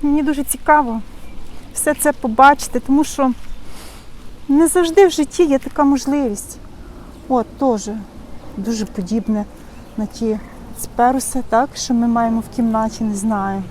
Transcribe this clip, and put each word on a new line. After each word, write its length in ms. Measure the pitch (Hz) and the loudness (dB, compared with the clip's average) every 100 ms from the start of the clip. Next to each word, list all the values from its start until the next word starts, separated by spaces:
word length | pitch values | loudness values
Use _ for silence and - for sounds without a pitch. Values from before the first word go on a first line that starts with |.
Мені 220 | 294 294 | 4 2
дуже 200 | 269 190 | 2 0
цікаво 580 | 180 - - 302 254 226 214 - - - - - - | -2 -2 4 4 4 -2 -6 -12 -12 -10 -8 -10 -10
все 200 | - - | -4 -2
це 200 | 294 294 | 0 0
побачити, 680 | 285 262 220 269 285 - 247 | 0 -2 6 6 6 0 -4
тому 240 | - 277 | 2 2
що 280 | 302 - 262 240 - - - - - - - - - - - | 2 2 0 0 -6 -6 -8 -10 -12 -16 -16 -14 -14 -14 0
не 200 | 285 330 | 4 6
завжди 400 | 359 339 330 381 | 4 4 6 6
в 40 | |
житті 340 | - 294 - 339 | 6 -2 2 2
є 140 | 269 | 2
така 240 | 269 - | 0 2
можливість. 760 | 285 277 269 285 262 208 - - - - - - - - - | 4 4 2 0 0 -4 -10 -14 -16 -18 -18 -18 -18 -18 0
От, 200 | 254 220 - | 0 0 0
теж 320 | 269 220 196 220 190 - - - - - | 0 2 -2 -8 -10 -16 -14 -12 -12 -8
дуже 280 | 196 226 185 | -4 -4 -4
подібне 600 | - 180 226 214 214 208 - - - - - | -4 -2 -2 0 -2 -2 -10 -18 -18 -14 -6
на 80 | 208 | -6
ті 340 | - 226 214 - - - - | -2 -2 -2 -6 -16 -14 -10
циперуси, 680 | - - 240 262 - 262 247 | -10 2 2 2 -2 -4 0
так, 200 | 226 269 - | 2 2 -4
що 180 | - | -2
ми 140 | 240 233 | 0 2
маємо 320 | 233 233 226 | 2 2 0
в 160 | 226 - | -4 -2
кімнаті, 480 | 233 220 220 220 | 0 2 0 -2
не 120 | 220 202 | -4 -2
знаю. 480 | 208 208 196 196 190 | 0 0 -2 -4 -6